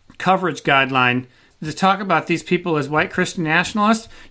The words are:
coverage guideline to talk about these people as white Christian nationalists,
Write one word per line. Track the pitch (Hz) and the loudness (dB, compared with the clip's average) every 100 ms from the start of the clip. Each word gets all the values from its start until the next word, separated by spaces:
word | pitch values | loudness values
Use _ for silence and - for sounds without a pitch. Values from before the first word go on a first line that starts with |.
| _ - | _ -4
coverage | 180 185 180 143 | 0 2 0 -2
guideline | - 139 131 131 123 123 123 _ - _ | 2 2 4 2 2 0 -4 _ -20 _
to | 156 | -10
talk | 147 190 190 | 0 0 2
about | 202 160 151 | 0 -2 0
these | 165 | -4
people | - 180 180 156 | 0 -2 0 -2
as | 135 | 0
white | 151 180 | -2 0
Christian | - 175 - 160 | -2 -4 -2 0
nationalists, | 160 175 220 208 220 - - - | 0 0 0 2 0 -2 -20 -6